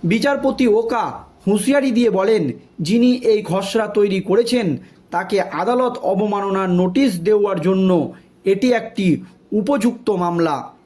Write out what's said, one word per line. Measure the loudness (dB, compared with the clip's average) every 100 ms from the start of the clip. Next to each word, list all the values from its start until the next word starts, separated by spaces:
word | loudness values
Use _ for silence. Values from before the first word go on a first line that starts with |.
বিচারপতি | 0 0 0 0 -2 0 2
ওকা | 2 0 -4 -4 -8 -18 _ -2
হুঁশিয়ারি | 0 2 2 2
দিয়ে | 2 2
বলেন, | 2 2 2 0 -6 -16 -8
যিনি | -2 2 4 2
এই | 2 0 0
খসড়া | -4 -2 -2 -2
তৈরি | 0 0 0
করেছেন | 0 0 2 0 0 -4 -8 -20 _
তাকে | -8 -2 -2
আদালত | -2 -4 -2 0 0 -2
অবমাননার | -2 0 0 -2 -2 -2 0
নোটিশ | 0 0 2 0 0
দেওয়ার | 0 2 2 0
জন্য | 0 2 2 2 0 -8 -20 _ -2
এটি | 0 2
একটি | 2 0 -2 0 0 -2 -20 _
উপযুক্ত | -2 0 0 0 -2 -2
মামলা। | -2 -2 0 0 -2 -8 -20